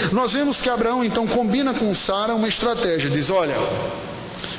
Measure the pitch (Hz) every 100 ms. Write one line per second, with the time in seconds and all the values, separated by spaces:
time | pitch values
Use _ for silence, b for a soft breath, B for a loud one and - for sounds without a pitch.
0 | 180 208 240 233 285 247 254 240 226 254
1 | 233 233 226 233 226 240 269 240 214 185
2 | - 196 220 226 220 - 240 226 202 165
3 | 139 143 143 190 156 135 120 113 - -
4 | - - - B B